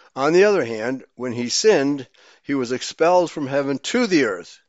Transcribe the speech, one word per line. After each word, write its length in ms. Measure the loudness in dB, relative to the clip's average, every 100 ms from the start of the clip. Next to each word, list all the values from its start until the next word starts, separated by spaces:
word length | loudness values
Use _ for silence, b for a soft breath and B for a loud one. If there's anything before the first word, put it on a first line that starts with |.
| b
On 200 | -4 2
the 100 | 4
other 220 | 4 4 0
hand, 400 | -4 -4 -6 -10 -10
when 160 | -8
he 160 | -6 -4
sinned, 580 | 0 2 4 2 -2 -8 b b b
he 120 | -6 -4
was 180 | -4
expelled 580 | -6 -8 -2 2 4 2
from 160 | -2 -4
heaven 320 | -4 -2 -4
to 260 | -4 -2 2
the 200 | 2 0
earth. 340 | -2 -10 -20